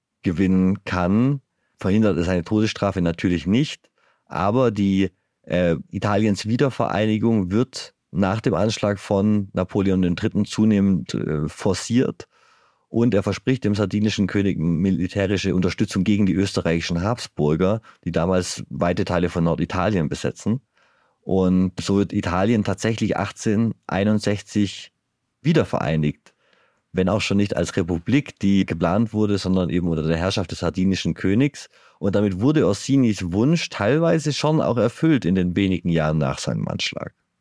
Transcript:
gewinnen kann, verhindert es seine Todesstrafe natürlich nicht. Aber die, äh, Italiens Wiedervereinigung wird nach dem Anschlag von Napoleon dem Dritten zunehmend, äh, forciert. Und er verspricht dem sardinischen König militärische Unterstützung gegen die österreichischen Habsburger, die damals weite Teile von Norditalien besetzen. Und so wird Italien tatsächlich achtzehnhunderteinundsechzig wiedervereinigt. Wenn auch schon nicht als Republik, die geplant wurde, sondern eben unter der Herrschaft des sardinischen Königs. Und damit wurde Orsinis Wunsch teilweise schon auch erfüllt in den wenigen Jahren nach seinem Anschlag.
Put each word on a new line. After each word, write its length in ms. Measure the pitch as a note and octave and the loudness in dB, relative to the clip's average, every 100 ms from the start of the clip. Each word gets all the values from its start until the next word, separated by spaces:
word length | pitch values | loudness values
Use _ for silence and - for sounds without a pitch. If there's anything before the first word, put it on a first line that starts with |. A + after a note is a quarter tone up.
| _ _ | _ _
gewinnen 640 | - E2 F#2+ F#2 F#2 G2 | -4 0 2 4 2 0
kann, 580 | - F#2 F2+ G#2 C3 C#3+ - _ _ - | -4 -2 0 2 2 -2 -8 _ _ -6
verhindert 400 | G2 G#2 G#2+ E2 | 0 2 2 2
es 80 | E2+ | 0
seine 160 | F2+ | -2
Todesstrafe 580 | E2 G#2+ G#2+ - G2+ F#2+ | 0 0 0 0 -2 0
natürlich 440 | F2 E2 G2 F2 D#2 | -2 0 0 0 0
nicht. 420 | A2 D3+ - _ _ _ _ - | 0 0 -6 _ _ _ _ -10
Aber 460 | - G2 A#2+ B2 | -4 0 2 2
die, 380 | G2+ G2 F#2+ F#2+ _ _ _ | 2 2 2 0 _ _ _
äh, 320 | - F2 F2+ D#2+ - | -4 0 2 0 -4
Italiens 560 | G2 G#2 G#2 G#2+ G2+ G#2 | -6 -2 0 0 0 -2
Wiedervereinigung 1080 | A#2 C#3+ - A#2+ G2 A2 G#2+ A#2 A2+ F2+ | 0 0 0 -2 0 0 0 2 0 0
wird 420 | G2+ B2+ - - _ _ | 0 0 -4 -14 _ _
nach 300 | D2+ F#2+ G#2 | -2 0 0
dem 120 | C3 | 0
Anschlag 460 | E2+ G#2+ G#2+ G#2 G2+ | 0 0 0 -2 -2
von 500 | - G2+ G#2 G#2 G2 | -2 0 2 2 -2
Napoleon 480 | - F#2 G#2 F#2+ F#2+ | -4 -2 0 2 2
dem 140 | F2+ E2+ | 2 0
Dritten 300 | G#2+ G2 G2+ | -2 -2 -2
zunehmend, 680 | - G#2+ G2+ G2 F#2 - | 2 2 4 4 2 -2
äh, 360 | - - D2+ D2+ | -4 -4 -2 -4
forciert. 800 | - G#2+ F#2 - A#2 C3 - - _ _ _ _ _ _ | -4 -2 -2 0 0 0 -4 -12 _ _ _ _ _ _
Und 280 | - A#2+ G2+ | 0 2 2
er 80 | |
verspricht 400 | G2+ F#2+ - C3 | 0 -2 -2 -2
dem 100 | G#2 | 0
sardinischen 540 | G2+ G2+ G#2 G#2+ G2+ G2 | 0 0 0 0 0 0
König 320 | G2+ G2 E2 | 0 0 0
militärische 960 | D#2+ E2 G2 F2 F2+ G2+ G2 G2 G2 F2+ | 0 0 2 0 0 -2 0 0 0 2
Unterstützung 480 | F2+ - G#2+ G2+ | 0 0 -2 0
gegen 240 | F#2 G#2 G2+ | 2 4 4
die 60 | |
österreichischen 680 | E2+ G2+ - E2+ E2 - E2+ | 2 0 0 0 0 0 -2
Habsburger, 800 | F#2+ B2 - - D2 E2 F#2 A2+ - - - | -2 -4 -6 -2 0 2 2 0 -6 -12 -4
die 60 | |
damals 520 | E2 E2+ F#2 F2 - - | 0 0 0 -2 -6 -10
weite 340 | C2+ E2+ F2+ | -2 -2 0
Teile 260 | F#2+ F2 F2 | 0 0 0
von 140 | F2 | 0
Norditalien 640 | E2 E2 E2+ F#2 F2+ F#2 D2 | 0 0 -2 -2 0 0 -2
besetzen. 520 | - C2+ - - A2+ - _ _ _ _ _ | -4 -6 -4 -4 -4 -6 _ _ _ _ _
Und 600 | - F#2+ F#2 F#2 F#2 - | -2 0 2 2 0 -2
so 160 | - G2 | -2 0
wird 160 | G2 | 0
Italien 500 | G#2 F#2+ F2+ G2+ A#2 | -2 -2 0 2 2
tatsächlich 540 | G2 G2+ A2 A2+ G#2+ - | 0 -2 -2 -2 -2 -2
achtzehnhunderteinundsechzig 1700 | G2 - - G#2 A2+ - - F2+ G#2 G#2+ G#2+ G#2 - G#2 G2+ - - _ _ _ _ _ | -4 -4 -2 0 0 -4 -6 -2 2 2 0 -4 -2 -2 -2 -4 -18 _ _ _ _ _
wiedervereinigt. 920 | D3+ E3 A2 - C2 D#2+ D2+ - _ _ _ _ _ _ _ | 0 2 2 -2 0 0 0 -2 _ _ _ _ _ _ _
Wenn 180 | F2+ F#2 | -2 0
auch 120 | G2+ | 0
schon 160 | - G2+ | 2 0
nicht 180 | G2+ - | 2 0
als 180 | F2 - | -2 -2
Republik, 600 | F2 E2+ - C3 - - | -2 -2 0 0 0 -2
die 260 | G2 G2 - | 2 2 2
geplant 440 | E2 E2 G2 A#2 | 0 0 2 0
wurde, 280 | G#2+ G#2+ G2+ | 0 0 0
sondern 320 | F#2 F#2 F2+ | 0 0 0
eben 160 | F2 F2 | 0 0
unter 160 | D#2+ | 0
der 140 | D#2 E2 | 0 0
Herrschaft 340 | F2+ G2+ - | -2 -2 -4
des 80 | - | -4
sardinischen 560 | F2 F2 F#2+ F#2 F2 D#2+ | -4 0 0 0 -2 -2
Königs. 540 | F#2+ G#2 C#3+ - - _ - - | 0 2 0 -2 -18 _ -20 -6
Und 160 | G2+ | -2
damit 280 | G2 G#2 F#2 | 0 0 0
wurde 260 | A#2+ D#3+ F2+ | 0 2 0
Orsinis 640 | G2+ - C3+ B2 G#2 F2+ | 0 0 2 2 0 -2
Wunsch 380 | F#2 B2+ E3 - | 0 2 0 -2
teilweise 640 | - G#2 D3 E3 E3 C#3+ | -4 0 2 2 0 -2
schon 280 | C#3+ D3 D#3 | -2 0 0
auch 160 | D2+ A#2 | 0 0
erfüllt 480 | A2+ - D#3+ C#3+ D#2+ | 0 0 2 2 2
in 80 | |
den 220 | F#2 F2+ F2 | 0 0 0
wenigen 340 | G2 F2+ F2+ | 0 0 0
Jahren 300 | E2 D#2 D#2 | 0 2 0
nach 180 | C#2 C2 | 0 -2
seinem 300 | - A1+ G#1 | -4 -4 -4
Anschlag. 480 | - - - - - _ _ | -6 -6 -8 -12 -16 _ _